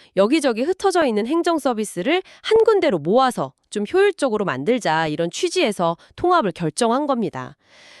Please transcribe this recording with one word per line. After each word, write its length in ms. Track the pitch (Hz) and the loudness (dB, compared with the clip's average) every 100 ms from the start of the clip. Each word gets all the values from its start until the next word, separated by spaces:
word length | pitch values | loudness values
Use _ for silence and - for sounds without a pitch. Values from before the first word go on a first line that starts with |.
| _ - | _ 0
여기저기 480 | 202 320 269 214 | 2 2 0 0
흩어져 420 | 277 381 392 349 285 | -2 0 0 2 2
있는 220 | 208 226 | 0 0
행정 320 | 330 339 330 | 0 0 0
서비스를 640 | 277 220 214 - 190 359 - - | -2 -2 -4 -4 -2 -2 -4 -12
한 160 | - 440 | 0 4
군데로 340 | 453 403 302 185 | 4 4 2 0
모아서 540 | 147 233 262 214 139 - _ | 2 2 2 0 -6 -10 _
좀 140 | 214 208 | -8 -2
효율적으로 540 | 359 403 - 277 214 190 | 2 2 2 -2 -2 -2
만들자, 640 | 131 151 247 180 160 160 | -2 0 0 0 0 0
이런 220 | 151 170 | -2 -4
취지에서 640 | - 359 370 285 202 170 170 _ - | -4 -4 0 -2 0 -2 -2 _ -4
통합을 380 | 349 359 214 | 0 2 0
결정한 520 | - 160 - 233 247 294 | -2 -4 0 0 0 0
겁니다. 500 | 254 185 131 127 - _ - - - | -2 -4 -6 -12 -16 _ -20 -20 -20